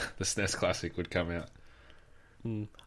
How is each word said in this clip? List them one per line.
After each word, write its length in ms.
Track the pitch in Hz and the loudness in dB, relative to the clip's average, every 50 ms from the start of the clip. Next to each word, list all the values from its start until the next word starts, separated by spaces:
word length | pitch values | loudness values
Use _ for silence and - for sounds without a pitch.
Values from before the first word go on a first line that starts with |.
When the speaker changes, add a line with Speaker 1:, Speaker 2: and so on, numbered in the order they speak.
| - - - - | 2 -2 -2 0
Speaker 1:
the 60 | 95 | 0
snes 280 | - - 107 101 95 - | 2 2 4 2 2 2
Classic 400 | - - 90 92 - - 82 - - | 4 4 4 4 4 0 -2 -2 -2
would 120 | 87 - | -2 2
come 200 | - 92 85 85 | 2 2 2 2
out. 180 | 85 85 76 - - - - - - - - - - - - - - - - - - - | 0 -2 -4 -6 -12 -18 -20 -20 -20 -20 -20 -20 -20 -20 -20 -20 -20 -20 -20 -20 -14 -8
Speaker 2:
Hmm. 220 | - 117 113 107 107 104 - - - | -4 -2 -2 -2 -4 -6 -10 -16 -14